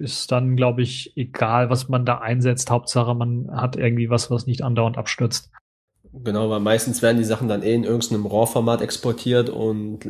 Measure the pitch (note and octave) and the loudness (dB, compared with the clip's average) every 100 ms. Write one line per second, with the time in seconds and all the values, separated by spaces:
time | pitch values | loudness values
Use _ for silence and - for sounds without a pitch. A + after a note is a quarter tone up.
0 | D3 - - B2+ B2+ B2+ B2+ A#2+ B2 - | -8 -8 0 0 2 2 2 2 -2 -4
1 | - - B2+ - A2 A#2 B2 B2 - B2+ | -10 -8 -8 -2 0 2 2 0 0 0
2 | B2 A#2+ A2+ B2 B2 B2 - A#2+ - B2 | 0 -2 0 0 2 0 0 0 2 0
3 | A#2+ A#2+ A#2+ A#2+ C3 C#3 B2+ C3 B2 A#2 | 2 0 0 -2 -4 -2 -2 0 0 2
4 | A2+ A#2+ - A#2+ C3 A#2 C3+ A#2 A2+ A#2+ | 2 0 0 -4 -2 -4 0 0 0 -2
5 | A#2 - A#2+ - - - _ _ _ _ | -6 -2 -2 -2 -10 -20 _ _ _ _
6 | - C3 A#2 G#2 A2 G#2+ G#2 A2+ - A#2 | -20 -10 -4 -2 0 0 2 2 2 2
7 | A#2 A#2 A2 A2 B2 G2+ F#2 A#2 G2+ A#2 | 4 4 2 0 0 0 2 2 2 0
8 | A2 G#2+ G#2 G#2 A2+ C3 A#2 A#2 A#2 - | 0 -2 0 2 2 2 2 0 -2 -4
9 | B2+ A2+ B2 B2 A#2+ - A2 G#2+ G#2+ G#2+ | -4 -4 0 2 2 -2 -4 -4 -6 -10
10 | G#2+ | -10